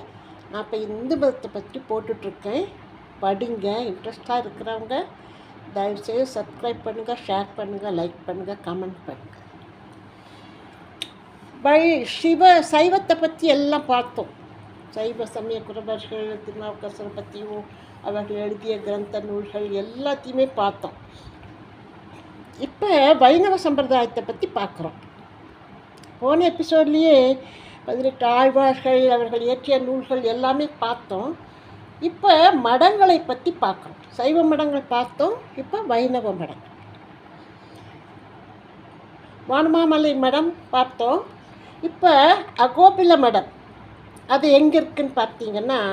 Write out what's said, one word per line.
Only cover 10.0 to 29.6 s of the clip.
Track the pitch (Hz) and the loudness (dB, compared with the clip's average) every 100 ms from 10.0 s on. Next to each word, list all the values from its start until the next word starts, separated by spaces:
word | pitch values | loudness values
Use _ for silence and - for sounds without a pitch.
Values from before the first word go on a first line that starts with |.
| - - - - - - - - - - - - - - - - | -20 -20 -20 -20 -20 -20 -20 -20 -20 -18 -18 -20 -20 -20 -20 -4
வை-, | 285 302 330 302 233 | 4 4 4 0 -4
சிவ-, | - 330 311 370 349 320 | -2 0 6 6 6 4
சைவத்தை | 311 349 381 381 320 | 2 4 2 0 -2
பத்தி | 320 320 330 | -2 -2 0
எல்லாம் | 285 285 294 285 | 2 0 -2 -2
பார்த்தோம். | 247 247 - 190 - - - - - - | -2 -4 -10 -12 -14 -20 -20 -20 -20 -16
சைவ | 220 220 226 220 | -10 -8 -8 -10
சமய | 233 220 226 | -10 -10 -10
குரவர்கள் | - 208 208 220 - 220 214 208 | -12 -12 -10 -10 -10 -10 -10 -10
திருநாவுக்கரசரை | 214 208 214 202 208 202 202 208 | -14 -14 -12 -12 -14 -14 -14 -14
பத்தியும், | 196 208 214 208 202 - - - | -16 -14 -12 -12 -14 -18 -20 -16
அவர்கள் | - 208 208 208 208 | -10 -8 -8 -8 -8
எழுதிய | 208 226 208 | -8 -8 -8
கிரந்த | 202 202 202 214 | -6 -8 -8 -10
நூல்கள் | 208 202 202 208 208 196 | -8 -10 -8 -8 -6 -6
எல்லாத்தையுமே | 214 240 285 269 254 254 262 | -8 -8 -6 -6 -6 -2 -2
பார்த்தோம். | 247 202 - 165 - - - - - - - - - - - - - - - - - | 0 -4 -4 -12 -16 -20 -20 -20 -20 -20 -20 -20 -20 -20 -20 -20 -20 -20 -20 -20 -14
இப்ப | 269 - 415 311 277 | -12 -6 0 4 4
வைணவ | 311 254 339 392 370 | 6 6 6 4 0
சம்பிரதாயத்தை | 320 285 262 254 233 233 | -2 -2 0 0 0 -4
பத்தி | 226 - - | -10 -8 -6
பார்க்குறோம். | 220 196 - 160 - - - - - - - - - - - - - | -6 -8 -8 -12 -12 -20 -20 -20 -20 -20 -20 -20 -20 -20 -20 -20 -6
போன | 247 320 349 | 0 2 2
எபிசோட்லயே | 339 311 320 311 311 320 277 254 262 - - - - | 0 0 2 4 4 6 6 6 0 -6 -20 -20 -16
பதினெட்டு | - 247 262 262 240 | -8 -4 -4 -2 0
ஆழ்வார்கள், | 240 269 262 269 262 262 254 262 | 4 4 4 2 2 2 4 4
அவர்கள் | 240 233 233 | 2 0 -2
இயற்றிய | 233 254 | -2 -4